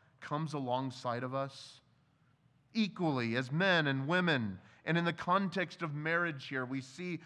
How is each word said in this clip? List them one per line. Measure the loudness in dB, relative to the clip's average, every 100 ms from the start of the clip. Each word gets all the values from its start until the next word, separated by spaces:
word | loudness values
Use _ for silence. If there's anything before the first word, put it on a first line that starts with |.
| _ -14
comes | -4 -2 -2
alongside | -2 0 0 -2 -4 -4 -2
of | -2
us | -4 -4 -8 -18 -20 _ _ _ _ _ _ _ _ _
equally | 0 0 2 0 2 2 0
as | 0
men | 2 4 6 4
and | 2 2
women? | 2 4 2 0 -6 -14 -10 0
And | 2
in |
the | 2
context | -2 2 2 2 -2 -4 -4
of | -6
marriage | -2 0 2 0 -4 -6
here, | -4
we | -2 -4
see | -8 -8 -6 -6